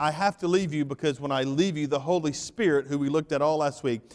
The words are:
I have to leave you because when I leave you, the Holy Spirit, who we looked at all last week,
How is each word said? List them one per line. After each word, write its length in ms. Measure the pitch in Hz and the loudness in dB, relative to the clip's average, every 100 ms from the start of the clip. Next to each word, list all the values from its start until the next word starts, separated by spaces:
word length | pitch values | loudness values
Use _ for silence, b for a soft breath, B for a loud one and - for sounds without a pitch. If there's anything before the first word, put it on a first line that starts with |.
I 100 | 151 | -2
have 280 | 151 202 - | 0 -2 0
to 100 | 175 | 2
leave 240 | 185 185 | 2 2
you 140 | 151 143 | -2 -4
because 340 | 135 156 127 | -2 -2 -2
when 100 | 143 | -2
I 120 | 135 | -2
leave 340 | 131 139 190 151 | 0 2 2 0
you, 100 | 147 | -2
the 140 | 139 | -2
Holy 320 | 139 180 156 | 0 0 0
Spirit, 540 | 139 - - 202 143 135 | -4 -10 0 2 2 2
who 120 | 143 | -2
we 120 | 139 | 0
looked 200 | 156 151 | 0 0
at 120 | 143 | 0
all 160 | 147 156 | 2 2
last 240 | 147 135 | -2 -2
week, 180 | 135 117 - | -2 -2 -6